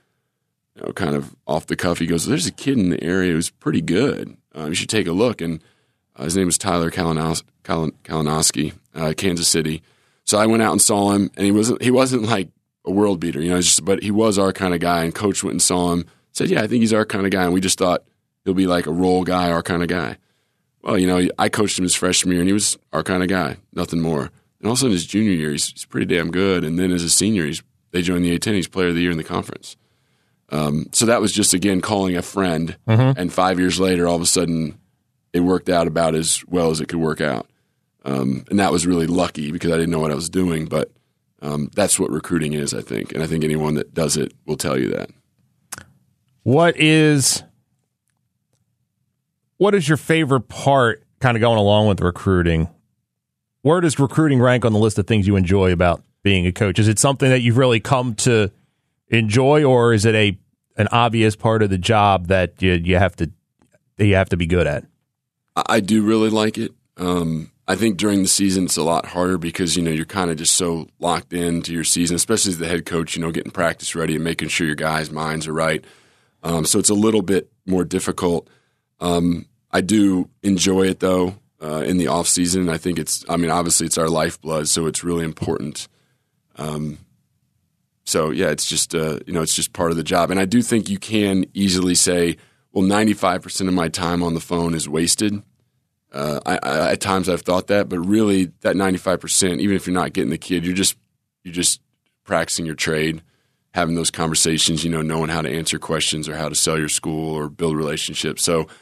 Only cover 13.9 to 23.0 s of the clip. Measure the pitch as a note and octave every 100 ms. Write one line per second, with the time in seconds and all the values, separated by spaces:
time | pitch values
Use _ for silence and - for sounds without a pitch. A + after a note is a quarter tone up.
13.9 | G2 G#2 G#2 A2 G2+ F#2+ - F#2 F2 F2
14.9 | E2+ E2 - G2+ F#2 F#2+ F2 - F2+ F2+
15.9 | F2 - _ _ - - E3+ A2 A#2+ A2+
16.9 | G#2+ A2 G2+ G2 F#2+ F2+ F#2 F#2+ - F#2
17.9 | E2+ - _ _ _ G2 F#2 F#2 F2 D#2
18.9 | E2+ F#2 F2+ F2 F2+ F2 E2+ F2+ E2+ F2
19.9 | F2 B1 - _ _ _ _ _ _ -
20.9 | G2+ F2+ F2+ F2+ - A2 - G2+ - F2+
21.9 | - F#2 F2+ F2+ F2+ F#2 G#2 G2+ - _
22.9 | D#2